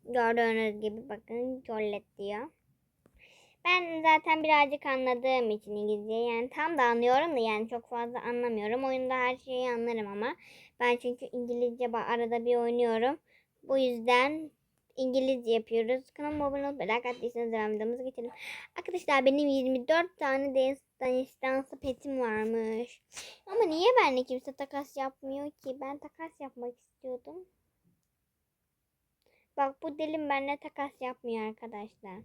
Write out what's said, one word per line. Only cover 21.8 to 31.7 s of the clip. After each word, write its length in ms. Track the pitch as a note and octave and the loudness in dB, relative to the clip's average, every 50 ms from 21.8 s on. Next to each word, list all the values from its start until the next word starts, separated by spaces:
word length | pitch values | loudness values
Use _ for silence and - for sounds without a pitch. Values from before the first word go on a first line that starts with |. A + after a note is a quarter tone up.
petim 400 | - C#4 B3+ - - C#4+ C4+ C4 | -6 -6 -6 -6 -6 -6 -4 -2
varmış. 840 | B3 A3+ A3 G#3+ G#3+ A3 A3+ A3+ A3+ A3 A3 A3 A#3+ - - _ _ _ - - - - - _ _ | -2 0 0 -2 -2 0 -2 -2 -2 -2 -4 -4 -6 -8 -12 _ _ _ -16 -16 -16 -16 -18 _ _
Ama 180 | - F#4+ A4+ A4+ | -4 2 2 2
niye 240 | F4 D#4 D#4+ F4+ A#4 B4+ B4+ G4 | 2 2 4 4 6 6 8 6
benimle 220 | D4+ C4 B3+ B3+ | 6 4 2 0
kimse 280 | - C4 B3+ - C#4+ C4+ | -2 -4 -8 -8 -10 -10
takas 440 | - C#4+ C#4 - C#4 C#4+ C#4 - | -10 -10 -8 -6 -8 -8 -8 -6
yapmıyor 540 | C#4+ C4+ C4+ C4 _ - C4+ C4+ C#4 C#4+ D4 | -6 -6 -6 -6 _ -10 -8 -8 -6 -8 -10
ki? 260 | D4 _ - C#4 B3+ C#4 | -12 _ -12 -12 -10 -10
Ben 180 | C#4 C4+ C#4+ C#4+ | -10 -10 -10 -12
takas 420 | - D4 _ _ E4 D#4+ _ _ | -14 -20 _ _ -14 -14 _ _
yapmak 340 | C#4+ C4+ _ B3 A#3+ A#3+ A#3+ _ | -14 -14 _ -10 -12 -12 -12 _
istiyordum. 680 | _ _ _ _ - C4 B3+ B3 _ C#4+ D4+ F4+ F#4 _ _ _ _ _ _ _ _ _ _ _ _ _ _ _ _ _ _ _ _ _ _ _ _ _ _ _ _ _ _ _ _ _ _ _ _ _ _ _ _ _ _ | _ _ _ _ -12 -10 -10 -10 _ -16 -18 -18 -18 _ _ _ _ _ _ _ _ _ _ _ _ _ _ _ _ _ _ _ _ _ _ _ _ _ _ _ _ _ _ _ _ _ _ _ _ _ _ _ _ _ _
Bak 260 | - C#4 C4+ C#4 _ - | -2 -2 -2 -2 _ -10
bu 160 | E4 C#4+ D4+ | -10 -6 -4
delim 300 | D#4 D#4 D#4 D#4+ D4+ C#4+ | -4 -4 -2 -4 -2 -2
benimle 280 | C#4+ C#4 C4+ C#4 C#4+ | -2 -2 -2 -2 -6
takas 360 | C#4+ - D4+ _ - C#4 C#4+ - _ | -6 -8 -14 _ -8 -8 -8 -8 _
yapmıyor 480 | C4 B3+ B3+ _ _ A#3+ A3+ A3+ G#3+ G#3+ | -10 -10 -10 _ _ -6 -4 -4 -4 -6
arkadaşlar. 680 | A3 _ - A3+ | -8 _ -16 -14